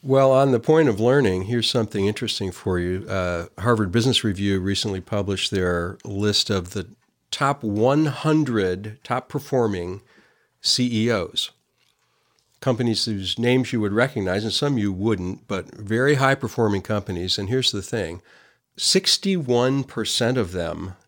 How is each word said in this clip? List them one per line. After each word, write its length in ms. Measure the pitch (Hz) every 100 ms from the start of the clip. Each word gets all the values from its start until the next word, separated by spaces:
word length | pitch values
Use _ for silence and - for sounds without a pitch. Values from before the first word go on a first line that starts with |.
Well, 300 | 135 135 135
on 200 | 131 135
the 80 | 120
point 260 | 113 156 156
of 120 | 101
learning, 440 | 113 139 117 92
here's 260 | 95 120 110
something 360 | 127 110 104 98
interesting 440 | 107 113 - 98
for 260 | 87 - 90
you. 260 | 87 92 -
Uh, 400 | 98 90 87 85 -
Harvard 320 | 107 113 101
Business 320 | 98 120 117
Review 380 | 113 92 101 98
recently 400 | 92 98 110 95
published 500 | - 104 101 95 -
their 460 | 101 90 87 85 - 95
list 440 | 101 104 101 -
of 200 | 98 90
the 160 | 101 95 - _ _ _
top 340 | - 139 143
one 440 | 110 101 117 143 156
hundred 920 | 139 156 156 143 113 95 92 107 107 -
top 240 | 127 -
performing 720 | 147 - 131 113 98 87 95 _ _ _ _ _ _
C 460 | - - 123 113 113
E 60 |
Os, 400 | 110 82 - - _ _ _ _ _ _ _ _ _ _ _
companies 460 | - 117 120 107 -
whose 340 | 104 92 -
names 320 | 120 127 127
you 80 | 120
would 140 | 104
recognize 500 | 101 135 127 95 95
and 80 | 110
some 260 | - 143 131
you 140 | 101
wouldn't, 560 | 92 107 104 90 - _
but 260 | 98 80 -
very 400 | 104 110 135 147
high 200 | 135 139
performing 460 | - - 110 98
companies. 560 | - 107 101 90 90 -
And 100 | 101
here's 240 | 127 127
the 100 | 104
thing, 400 | 92 117 87 90 _ - _ _ _ -
sixty-one 1080 | - 185 185 - 196 185 135 120 123 139
percent 540 | 135 - 107 - 120 123
of 140 | 98
them 440 | 90 85 80 87 92